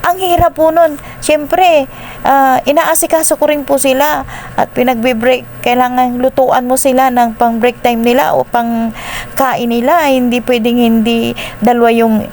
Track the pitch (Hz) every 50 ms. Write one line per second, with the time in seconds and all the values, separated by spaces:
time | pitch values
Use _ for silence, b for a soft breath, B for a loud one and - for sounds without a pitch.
0 | - 339 359 370 381 359 349 339 349 330 277 - 311 320 320 339 339 311 294 285
1 | B B B B - - 302 302 294 269 - 349 381 359 330 294 269 262 B B
2 | B B B B B - 269 277 269 262 262 254 - - 294 320 320 311 330 330
3 | 339 330 330 320 320 - 311 - 302 302 302 294 277 - 277 269 269 277 262 262
4 | 285 302 302 285 262 B B B B B B - - - - 247 247 254 254 226
5 | 220 254 247 220 226 254 254 247 240 - - - - 240 240 247 254 247 247 254
6 | 254 247 247 247 254 262 - - 262 247 - 254 247 247 254 262 - 277 254 254
7 | 262 262 247 247 240 233 220 - 240 233 233 226 214 247 240 - - 247 240 226
8 | 233 240 240 262 285 - - 131 254 - - 240 233 233 233 226 226 226 220 -
9 | - - - - - - - - 269 262 240 - 247 233 233 233 240 262 330 349
10 | 311 285 262 262 247 247 240 247 240 - 254 240 214 240 233 247 240 226 226 226
11 | 220 233 233 233 226 233 233 B B B B B - 240 240 240 233 233 226 233
12 | 226 226 220 214 - -